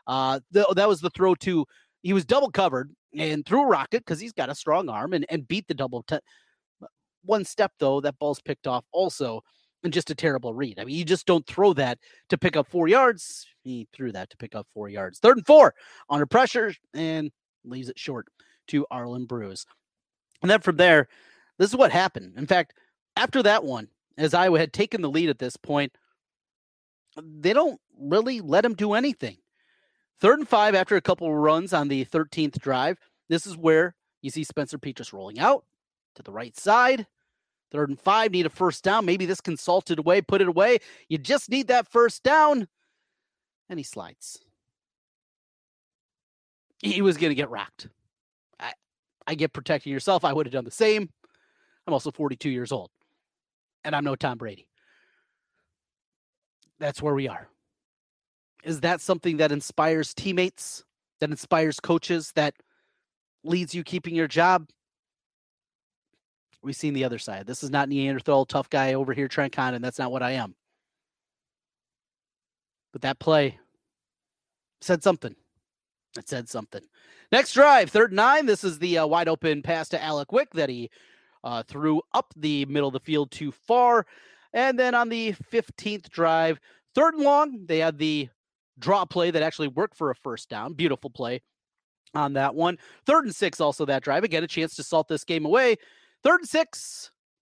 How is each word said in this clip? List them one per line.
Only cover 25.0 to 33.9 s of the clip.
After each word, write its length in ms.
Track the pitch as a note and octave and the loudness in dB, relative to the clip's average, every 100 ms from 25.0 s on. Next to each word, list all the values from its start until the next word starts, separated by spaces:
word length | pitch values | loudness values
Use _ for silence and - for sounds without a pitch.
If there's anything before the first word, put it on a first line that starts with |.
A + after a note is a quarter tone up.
the 100 | D3+ | -2
lead 180 | D#3 E3+ | 0 0
at 100 | B2+ | -2
this 180 | B2+ - | -6 -8
point, 400 | - C#3+ C#3 - _ _ _ _ _ _ _ _ _ _ _ - | -4 -2 -2 -8 _ _ _ _ _ _ _ _ _ _ _ -20
they 360 | D#3+ D3+ E3+ | -20 -4 0
don't 280 | B3 D#4+ A3+ _ - | 2 2 -2 _ -12
really 440 | C#3 F#3+ A#3 A#3+ | -2 0 0 -4
let 240 | D#3 E3+ | 2 2
him 100 | A#3+ | 2
do 200 | G3 G#3 | 0 -2
anything. 420 | G#3 C#4 - A2+ F#2+ _ _ _ _ _ _ _ _ | 0 0 -4 -8 -12 _ _ _ _ _ _ _ _
Third 180 | G3 D4 | 4 4
and 100 | C#4 | 4
five 280 | A3+ G#3+ G3 | 2 4 2
after 180 | F#3 | 2
a 60 | G3 | 0
couple 260 | - F3+ E3 | 0 -2 -2
of 80 | |
runs 380 | D3+ D3+ D#3+ F#3 | 2 2 2 0
on 160 | F3 C#3+ | -2 -2
the 160 | C#3 | -4
thirteenth 520 | B2+ D#3+ D3+ - D3+ C3 | -2 -4 -4 -4 -4 -4
drive. 380 | C#3 C3 D3 F3+ _ _ - | -4 -2 -2 -6 _ _ -4
This 180 | E3 G3 | -4 -4
is 100 | E3 | -2
where 400 | D#3+ D#3+ F3+ | 2 4 2